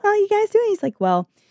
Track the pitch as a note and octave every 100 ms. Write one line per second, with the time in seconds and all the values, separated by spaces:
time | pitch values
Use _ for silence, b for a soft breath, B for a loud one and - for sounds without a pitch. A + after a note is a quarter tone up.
0 | G4+ G#4+ G4+ G#4 A4 A4+ A#4 F#4 C4+ -
1 | F#3 F3+ F3 _ _